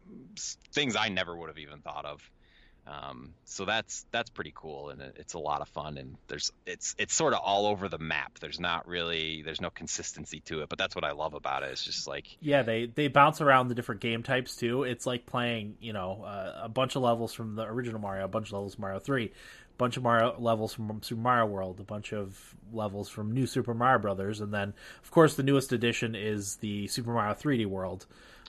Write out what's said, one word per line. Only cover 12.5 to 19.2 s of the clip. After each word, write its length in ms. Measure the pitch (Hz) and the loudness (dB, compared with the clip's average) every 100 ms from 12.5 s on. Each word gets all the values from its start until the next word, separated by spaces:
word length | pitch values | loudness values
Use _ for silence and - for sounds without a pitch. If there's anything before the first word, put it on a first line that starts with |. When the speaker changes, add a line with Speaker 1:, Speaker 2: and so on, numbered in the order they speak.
| 143 | 2
Speaker 2:
they, 240 | 117 113 | 2 0
they 240 | 120 117 147 | -2 -2 2
bounce 320 | 147 143 151 | 8 8 8
around 280 | 147 131 127 | 6 6 6
the 60 | |
different 280 | 120 120 104 | -2 -4 -4
game 200 | 117 113 | -2 -2
types 320 | 117 127 123 - | 0 -2 -2 -2
too. 260 | 120 123 | 0 0
It's 240 | 127 120 - | 0 -2 -2
like 180 | 123 | -4
playing, 540 | - 127 120 117 104 104 | -4 -2 0 -2 -4 -10
you 140 | 117 | -8
know, 300 | 104 92 95 | -4 -4 -4
uh, 360 | 98 101 92 - | -6 -6 -6 -6
a 40 | 117 | -4
bunch 260 | 113 131 | 0 0
of 60 | 139 | 4
levels 320 | 123 117 113 | 4 4 0
from 220 | - 113 | -4 -6
the 80 | 107 | -4
original 380 | 110 120 120 113 | -4 -4 -4 -4
Mario, 240 | 101 95 95 | -4 -2 -2
a 20 | |
bunch 200 | 110 107 | -2 -4
of 40 | |
levels 220 | 104 101 | -6 -6
from 80 | - | -6
Mario 160 | 98 98 | -6 -6
three, 280 | - 135 | -2 0